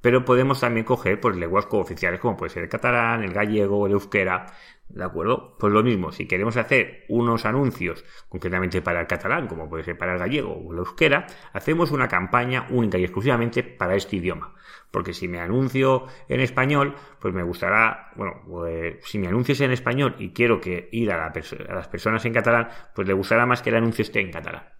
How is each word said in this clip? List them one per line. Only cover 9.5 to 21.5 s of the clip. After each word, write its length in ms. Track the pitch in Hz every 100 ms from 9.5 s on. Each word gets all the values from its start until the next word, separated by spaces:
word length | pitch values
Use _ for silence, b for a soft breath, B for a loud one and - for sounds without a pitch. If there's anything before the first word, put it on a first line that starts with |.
| 82 80
puede 160 | 82
ser 120 | 80 85
para 180 | 90
el 40 | 90
gallego 340 | 90 143 120
o 200 | 78 82
el 60 | 85
euskera, 480 | 90 - 156 143 - B B
hacemos 400 | - - 160 175
una 160 | 143 127
campaña 580 | 92 92 120 123 127 123
única 280 | 127 113 92
y 60 |
exclusivamente 580 | 90 - 120 123 117 120
para 320 | 123 - 90
este 220 | 98 - 98
idioma. 380 | 87 80 - B B B B
Porque 240 | - 90
si 140 | 85 87
me 100 | 90
anuncio 680 | 85 117 135 131 131 131 - B B
en 120 | 127
español, 560 | 131 127 131 147 139 - B B
pues 120 | 104
me 120 | 92
gustará, 680 | 87 90 92 107 113 - - -
bueno, 260 | 101 - -
pues, 480 | 87 85 82 82 -
si 140 | - 107
mi 100 | 92
anuncio 240 | 104 123
es 80 | 139
en 100 | 135
español 460 | 123 127 127 139 -
y 120 | 95
quiero 300 | - 120 104
que 280 | 90 90 -
ir 220 | 113 113
a 40 | 87
la 160 | 80
perso-, 380 | 82 76